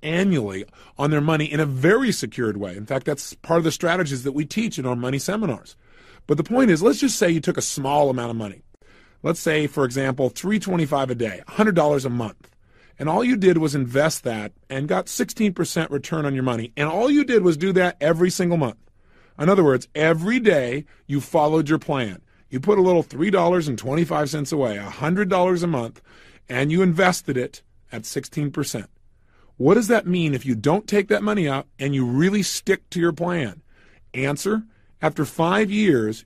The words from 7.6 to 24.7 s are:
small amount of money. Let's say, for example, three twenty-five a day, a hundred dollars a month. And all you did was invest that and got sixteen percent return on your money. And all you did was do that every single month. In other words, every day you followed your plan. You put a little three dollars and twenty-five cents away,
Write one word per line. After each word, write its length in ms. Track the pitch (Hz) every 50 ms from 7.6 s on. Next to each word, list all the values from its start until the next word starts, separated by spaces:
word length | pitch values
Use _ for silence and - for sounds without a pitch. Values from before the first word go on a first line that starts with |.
small 480 | - - - 147 135 135 147 147 143 135
amount 220 | 127 127 117 117
of 40 | 117
money. 280 | 113 107 101 87 - - _ _ _ _ - - - _ _ _ -
Let's 180 | - 151 170 -
say, 280 | - 165 151 156 151
for 180 | 139 - 151 135
example, 440 | 123 120 135 135 135 127 139 131 123
three 300 | - - - 190 214 214
twenty-five 500 | - 196 185 170 156 131 147 139 135 127
a 60 | 120
day, 260 | 113 113 107 92 - -
a 40 | -
hundred 240 | - - 220 220 180
dollars 280 | 165 151 147 147 139 131
a 60 | 127
month. 400 | 120 120 113 104 - _ - - _ _ _ _ _ _ _ _ _ -
And 100 | 139 156
all 140 | 165 214 247
you 120 | 247 254
did 200 | 202 190 180 170
was 160 | 165 156 147 143
invest 500 | 143 131 120 123 135 151 160 - - -
that 280 | 123 113 107 104 104 _ _ _ -
and 180 | 135 135 147
got 220 | 151 - - - -
sixteen 420 | - - 233 - - - 214 202
percent 380 | 175 - 170 - - 170 160 -
return 380 | 143 139 - - 165 160 147
on 80 | 143 135
your 80 | 131 127
money. 280 | 131 120 113 113 120 -
And 100 | 147 147
all 220 | 156 165 202 240 294
you 140 | 285 294 277
did 180 | - 240 208
was 160 | 180 175 156
do 160 | 143 180 196 175
that 240 | 185 180 175 - -
every 300 | 143 160 170 160 180 185
single 280 | - - 185 175 175
month. 200 | 160 139 113 104 _ _ _ _ _ _ _ _ _ _ _ _ -
In 100 | 147 180
other 140 | 202 196 165
words, 240 | 143 127 127 - _ -
every 440 | 151 156 160 165 160 170 214 247 262
day 460 | 220 208 170 143 123 120 127 147 151 _ - _ _
you 120 | - 143 139
followed 480 | - - - 160 151 151 156 160 147
your 120 | 143 160 143
plan. 420 | - - 147 131 120 101 90 - _ _ _ _ _ -
You 100 | - 127
put 180 | 135 202 208
a 60 | 196 185
little 180 | 185 180 165
three 300 | - - - 143 170 208
dollars 360 | 196 185 170 175 180 180 156
and 120 | 147 120 101
twenty-five 500 | - 131 143 165 170 143 165 151 147 131
cents 220 | 156 151 143 -
away, 260 | 165 147 131 113